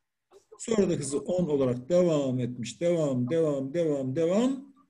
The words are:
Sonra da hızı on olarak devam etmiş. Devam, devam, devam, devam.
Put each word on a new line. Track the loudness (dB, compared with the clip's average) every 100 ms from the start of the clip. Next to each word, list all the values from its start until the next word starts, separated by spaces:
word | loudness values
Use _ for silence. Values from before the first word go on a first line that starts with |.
| _ _ _ -20 _ -14
Sonra | -2 2 2
da |
hızı | 0 -2 -4
on | -2 -2 0
olarak | 2 0 -2 0
devam | 2 4 2 0 -2
etmiş. | -4 -6 -10 -4
Devam, | 0 0 0 0 0
devam, | 2 2 0 -2
devam, | -2 0 0 -2 -2
devam. | 0 2 2 -2 -8 _ _